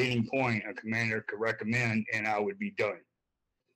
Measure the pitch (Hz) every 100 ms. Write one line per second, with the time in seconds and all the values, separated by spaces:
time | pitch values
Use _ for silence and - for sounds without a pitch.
0 | 127 120 110 135 127 107 107 - 110 117
1 | 113 110 - 104 113 113 107 123 117 110
2 | 107 110 110 104 101 98 104 - 104 87
3 | _ _ _ _ _ _ _